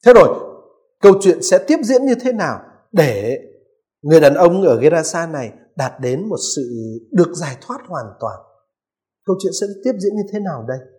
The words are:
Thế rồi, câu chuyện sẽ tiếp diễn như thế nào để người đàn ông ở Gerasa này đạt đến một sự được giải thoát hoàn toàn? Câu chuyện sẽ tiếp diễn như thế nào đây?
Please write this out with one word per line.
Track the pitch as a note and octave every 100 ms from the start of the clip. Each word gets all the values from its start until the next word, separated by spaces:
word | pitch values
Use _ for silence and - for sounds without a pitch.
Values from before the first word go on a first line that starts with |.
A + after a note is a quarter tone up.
| A3+
Thế |
rồi, | A#3+ C#3+ B2 - - _ _ _ _
câu | G3+ F#3+
chuyện | G3 E3
sẽ | - F#3
tiếp | F#3 D#4+
diễn | A3+ B3+
như | C4+ B3
thế | B3+
nào | A#3 E3 G#2+ - _ _
để | G3+ D3 G#2 G#2+ C3+ - _ _ _ _ _
người | C#3+ D#3+
đàn | D3
ông | D3+ F3 F#3
ở | F#3 A2+
Gerasa | C#3+ E3 D#3 F3 E3
này | D3+ A#2 - _ -
đạt | C3 -
đến | B2 C3 G#3+
một | F#3 - -
sự | B2+ A#2+ A2+ A2+ _
được | - E3
giải | D3+ D#3 B2+
thoát | - B3 -
hoàn | E3 A2+ -
toàn? | A2 - _ _ _ _ _ _ _ _ -
Câu | F#3+
chuyện | F#3+ F3
sẽ | G3+ G3
tiếp | B3+ G#3+
diễn | G3 G#3+
như | G3+
thế | G#3
nào | G3 C#3 A2+
đây? | C3 -